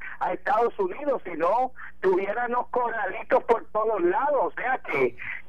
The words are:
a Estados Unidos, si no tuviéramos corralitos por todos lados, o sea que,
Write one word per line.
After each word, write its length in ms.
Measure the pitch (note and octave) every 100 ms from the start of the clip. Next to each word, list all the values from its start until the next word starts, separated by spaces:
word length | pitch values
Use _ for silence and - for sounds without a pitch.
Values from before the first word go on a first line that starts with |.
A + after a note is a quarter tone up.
| - - F3+
a 80 |
Estados 440 | F3+ - G#3+ A#3 -
Unidos, 440 | F#3+ G#3+ D4 C4
si 80 | F#3 D#3+
no 340 | E3+ A3+ B3+ - - -
tuviéramos 680 | F3+ F3+ G3 A3 A#3+ B3 A#3
corralitos 760 | B3 A#3+ A3+ F#3+ A3+ A3 C4 -
por 180 | A#3 -
todos 300 | G#3+ A3 G#3+
lados, 380 | F3 G3 C#4 F3
o 100 | E3+
sea 260 | - D3+ D#3+
que, 360 | - D3 B2+ - - -